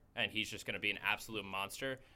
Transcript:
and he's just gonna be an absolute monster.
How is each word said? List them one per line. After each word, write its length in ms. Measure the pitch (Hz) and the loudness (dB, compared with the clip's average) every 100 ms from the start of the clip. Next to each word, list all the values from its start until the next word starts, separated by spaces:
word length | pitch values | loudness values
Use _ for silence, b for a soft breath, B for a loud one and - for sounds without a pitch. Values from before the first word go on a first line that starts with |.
| - 117 | -8 0
and 160 | 104 | 2
he's 180 | 110 101 | 2 0
just 160 | 104 - | -2 -2
gonna 120 | 98 | 0
be 100 | 104 | 2
an 80 | 98 | 2
absolute 400 | 101 104 - 107 | 2 2 0 -4
monster. 560 | 98 95 98 - 135 127 - | -2 -2 -2 -2 -2 -2 -8